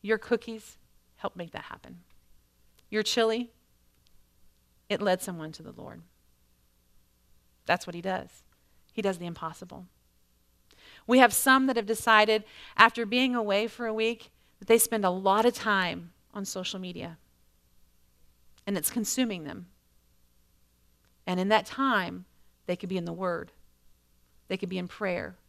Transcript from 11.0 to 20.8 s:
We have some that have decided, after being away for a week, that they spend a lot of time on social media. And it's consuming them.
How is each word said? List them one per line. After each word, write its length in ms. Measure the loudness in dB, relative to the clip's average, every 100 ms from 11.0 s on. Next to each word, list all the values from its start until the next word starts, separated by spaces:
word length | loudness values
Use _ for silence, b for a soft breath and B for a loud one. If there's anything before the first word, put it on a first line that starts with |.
| B
We 120 | 8
have 140 | 8
some 340 | 6 4 6 4
that 80 | 0
have 100 | -2
decided, 580 | -2 4 6 6 2 -2 B B B
after 280 | 6 6 -2
being 300 | 2 2 0
away 320 | 0 0 0
for 180 | -4 -6
a 80 |
week, 380 | -2 -2 -2 -12 _ _ _
that 80 | 4
they 100 | 4
spend 280 | 6 2 0
a 40 |
lot 360 | 2 2 4 4
of 80 |
time 580 | 2 0 2 0 -4 -12 _ _
on 120 | -10 -8
social 340 | -8 -8 -8
media. 380 | -10 -10 -12 -14 _ _ _ _ _ _ _ _ _ _ -20 _ -20 -16 -6
And 120 | -4
it's 120 | -4
consuming 540 | -4 -4 -2 -2 -4
them. 240 | -10 -14 -16 _ _ _ _ _ _ _ _ _ _ _